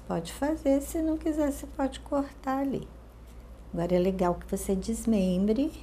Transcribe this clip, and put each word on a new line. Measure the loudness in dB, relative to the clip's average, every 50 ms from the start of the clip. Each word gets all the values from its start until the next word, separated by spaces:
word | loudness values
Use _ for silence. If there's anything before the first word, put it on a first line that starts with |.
| -6
pode | -4 -4 -4 -4 -6
fazer. | -6 -2 -2 0 0 2 4 4 4 4
Se | 2 0 -2 0
não | 0 2 0
quiser, | 0 0 0 0 2 2 0
você | 0 -4 -8
pode | -10 -4 -2 -2 -2 -2 -6
cortar | -6 -2 -2 0 0 -2 -6 -8 -4 -2 -2 0
ali. | 0 0 -2 -4 -6 -8 -14 -18 -20 -20 -20 -20 -20 -18 -18 -18 -18 -18 -18 -18 -14 -8 -4
Agora | -2 0 2 4
é | 4
legal | 4 4 2 2 2 2 2
que | 0 -2
você | -4 -4 -4 0 0 0
desmembre, | 0 0 -2 -4 0 2 2 4 4 4 4 4 4 4 4 4 2 2 0 -2 -6